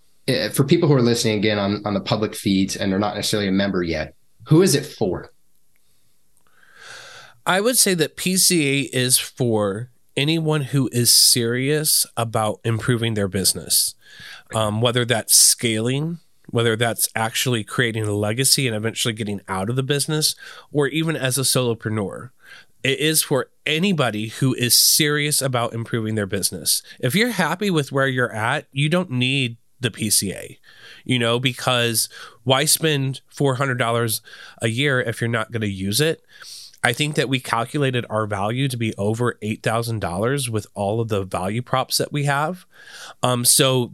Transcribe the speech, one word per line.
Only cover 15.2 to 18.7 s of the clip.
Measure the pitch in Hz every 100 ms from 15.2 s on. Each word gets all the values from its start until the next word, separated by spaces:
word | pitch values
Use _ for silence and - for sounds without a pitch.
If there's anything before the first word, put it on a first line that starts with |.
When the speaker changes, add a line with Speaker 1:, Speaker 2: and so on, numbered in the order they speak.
| - -
Speaker 2:
scaling, | - - 120 110 117 135 160 170 - _ -
whether | 120 117 110
that's | 117 107 - -
actually | 113 - 135 120
creating | 101 - 120 113 107
a |
legacy | 104 104 117 135 -
and | 131